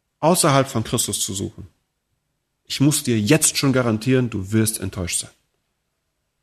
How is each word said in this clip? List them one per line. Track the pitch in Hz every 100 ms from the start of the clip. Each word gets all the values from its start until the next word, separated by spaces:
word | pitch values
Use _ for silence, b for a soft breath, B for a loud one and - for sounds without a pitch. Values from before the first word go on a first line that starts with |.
| _ _
außerhalb | 156 175 165 139 131
von | 117
Christus | 110 117 - 104
zu | -
suchen. | 98 98 - 98 _ _ _ _ _ _ _ _ _ -
Ich | -
muss | 139 147
dir | - 113
jetzt | 104 147 - -
schon | 139
garantieren, | 127 120 107 127 131 120
du | 107 95
wirst | 110 107 -
enttäuscht | 95 98 85 -
sein. | - _ _ _ _ _ _ _ _ _ _ _